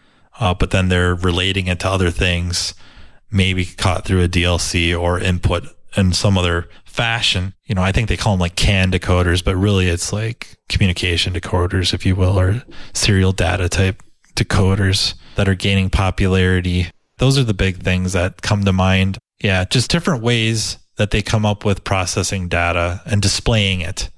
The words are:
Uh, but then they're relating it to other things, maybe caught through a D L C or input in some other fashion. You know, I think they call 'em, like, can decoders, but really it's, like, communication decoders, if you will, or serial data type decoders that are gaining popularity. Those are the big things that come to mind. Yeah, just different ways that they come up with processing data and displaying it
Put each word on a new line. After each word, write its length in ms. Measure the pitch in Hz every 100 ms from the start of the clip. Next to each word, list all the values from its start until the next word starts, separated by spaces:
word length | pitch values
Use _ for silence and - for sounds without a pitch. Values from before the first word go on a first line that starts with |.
| _ _ _ -
Uh, 140 | 98
but 160 | 90 -
then 180 | 95 92
they're 280 | 90 90 87
relating 520 | 90 87 92 95 92
it 120 | 87
to 100 | 92
other 220 | 95 90
things, 640 | 82 92 87 90 87 - - - - - - -
maybe 340 | 98 92 92 87
caught 400 | - 98 82 -
through 160 | 92
a 60 | 87
D 180 | 87 87
L 140 | 85
C 360 | - 90 85 85
or 240 | 87 87
input 480 | - 90 92 87 - - - -
in 160 | 92
some 240 | 85 107 95
other 320 | 90 85 - - -
fashion. 680 | - 117 117 - 95 95 - -
You 100 | 95
know, 60 |
I 100 | 92
think 160 | 123 110
they 100 | 87
call 160 | 110
'em, 60 | 92
like, 160 | 87 -
can 360 | - 98 92
decoders, 520 | 92 - 90 90 90
but 120 | 98 92
really 320 | 104 95 90
it's, 260 | 87 -
like, 420 | 104 110 - - - -
communication 640 | - 95 87 90 82 92
decoders, 600 | 87 - 87 90 92 87
if 120 | 90 95
you 100 | 95
will, 240 | 92 95
or 240 | 92 117 - - -
serial 380 | - - 95 92
data 360 | 92 87 92 87
type 360 | - 95 - - _ _ -
decoders 800 | - 95 95 101 95 95 - - - -
that 140 | 101
are 60 | 95
gaining 340 | 101 98 92
popularity. 1000 | - 95 - 98 92 92 92 90 90 85 - _ -
Those 200 | 131 139
are 60 |
the 100 | 120
big 280 | 95 95 90
things 320 | 95 92 92
that 280 | 92 90 -
come 220 | - 104 98
to 80 |
mind. 440 | 92 95 95 95 95 _ _
Yeah, 220 | 101 92
just 260 | 92 131 -
different 340 | 170 - 135
ways 540 | 117 117 110 110 - - _ -
that 140 | 104
they 100 | 110
come 240 | - 110 107
up 200 | 101 107
with 180 | 95
processing 640 | - 95 90 104 92 98 87
data 540 | 85 85 87 87 92 -
and 160 | 101
displaying 600 | 101 - - 113 98 90
it 280 | 87 - -